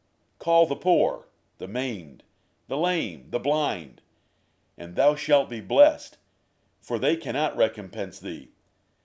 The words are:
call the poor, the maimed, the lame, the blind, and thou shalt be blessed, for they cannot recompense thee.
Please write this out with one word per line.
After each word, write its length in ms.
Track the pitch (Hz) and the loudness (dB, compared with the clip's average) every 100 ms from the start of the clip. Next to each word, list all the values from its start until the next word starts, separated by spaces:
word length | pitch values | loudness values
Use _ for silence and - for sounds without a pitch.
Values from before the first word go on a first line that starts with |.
| _ _ _ - | _ _ _ -8
call 280 | 170 165 165 | 2 4 4
the 100 | 139 | 2
poor, 500 | 180 160 85 62 - _ _ - | 2 2 2 -2 -12 _ _ -12
the 100 | 95 | -8
maimed, 540 | 120 135 101 76 64 _ _ _ _ - | -4 -4 -6 -10 -20 _ _ _ _ -8
the 100 | 143 | -2
lame, 480 | 175 175 110 76 71 | 0 0 -4 -8 -6
the 80 | 117 | -4
blind, 640 | 131 156 139 98 69 - _ _ _ _ _ _ _ - | 0 0 0 -4 -10 -20 _ _ _ _ _ _ _ -14
and 180 | 87 92 | -6 2
thou 180 | 143 | 2
shalt 360 | 147 - 143 139 | 2 2 2 2
be 100 | 117 | -6
blessed, 560 | 95 127 139 78 - - _ _ _ _ _ _ | 0 6 6 4 -12 -20 _ _ _ _ _ _
for 180 | - 113 | -6 -2
they 180 | 135 165 | 0 0
cannot 400 | 120 131 151 117 | -2 -2 -2 2
recompense 640 | 110 110 95 110 92 - | 0 0 -10 -8 -8 -8
thee. 300 | 95 80 65 _ _ _ _ _ | -10 -10 -12 _ _ _ _ _